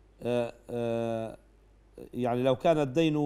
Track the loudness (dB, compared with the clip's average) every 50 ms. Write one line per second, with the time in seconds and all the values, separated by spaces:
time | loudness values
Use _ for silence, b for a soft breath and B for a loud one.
0 | _ _ _ _ -4 -2 0 0 -2 -2 -6 -12 -12 -8 -6 -4 -4 -2 -2 -2
1 | -2 -2 -4 -4 -6 -8 -10 -14 _ _ _ _ _ _ _ _ _ _ _ -20
2 | -20 -12 -6 -4 -2 0 0 2 2 2 2 4 4 2 4 4 2 0 2 2
3 | 2 2 2 2 0